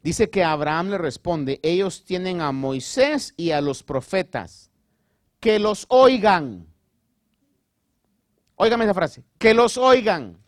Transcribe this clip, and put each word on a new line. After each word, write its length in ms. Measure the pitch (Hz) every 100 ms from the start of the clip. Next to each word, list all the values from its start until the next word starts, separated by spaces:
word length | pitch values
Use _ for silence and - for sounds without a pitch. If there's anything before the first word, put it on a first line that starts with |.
Dice 300 | 151 - 214
que 140 | 196
Abraham 460 | 170 151 151 156 185
le 80 | 202
responde, 600 | 160 - 170 170 135 135
"Ellos 400 | 156 175 196 -
tienen 360 | _ 180 185 180
a 120 | 151
Moisés 840 | 135 135 135 127 - 277 302 - -
y 140 | 170
a 100 | 151
los 220 | 143 131
profetas, 880 | - 135 - 190 180 120 87 - _ _ _ _ _ _ _ _
que 180 | 226 214
los 280 | 208 208 -
oigan". 800 | 254 262 254 208 185 139 95 80 _ _ _ _ _ _ _ _ _ _ _ _ _ _ _ _ _ _
Óigame 300 | _ 214 233
esa 100 | 220
frase, 300 | 185 156 - - _
"que 160 | 226
los 220 | 226 240 -
oigan". 600 | 254 254 220 175 110 85